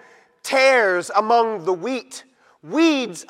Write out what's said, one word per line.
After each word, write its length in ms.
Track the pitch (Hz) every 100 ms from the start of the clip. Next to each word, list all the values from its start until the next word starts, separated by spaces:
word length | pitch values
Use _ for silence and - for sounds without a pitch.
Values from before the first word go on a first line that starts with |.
| - _ _ _
tares 680 | - 269 262 254 202 180 170 196
among 480 | 214 233 226 214
the 80 | 160
wheat, 520 | 185 196 262 - - - _ _ _
weeds 640 | 151 247 330 285 233 165